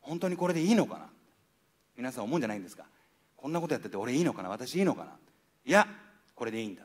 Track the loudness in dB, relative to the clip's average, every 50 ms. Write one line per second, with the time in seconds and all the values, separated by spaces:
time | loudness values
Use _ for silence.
0 | _ -6 -6 -2 -2 -2 0 0 0 0 2 2 4 6 6 6 6 2 0 -12
1 | -14 -18 -20 _ _ _ _ _ _ _ _ _ _ _ _ _ _ _ _ -8
2 | -8 -8 -6 -6 -4 -2 0 0 0 0 -2 -4 -6 -10 -14 -18 -20 -20 _ _
3 | _ _ _ _ _ _ _ _ -8 -4 -4 -2 -2 -2 -2 -2 -4 -6 -6 -4
4 | -4 0 2 2 2 2 0 -2 -6 -6 -6 -6 -8 -6 0 2 2 2 2 0
5 | -4 -14 -16 -20 _ _ _ _ _ _ _ _ _ 6 6 6 6 6 0 -16
6 | -20 -20 -20 _ _ _ _ -6 -6 -4 -2 -4 -4 -4 -6 -10 -16